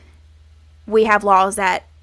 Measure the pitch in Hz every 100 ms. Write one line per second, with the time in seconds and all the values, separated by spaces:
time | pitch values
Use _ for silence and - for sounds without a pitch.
0 | _ _ _ _ _ _ _ _ - 220
1 | 220 208 202 190 190 208 190 180 - _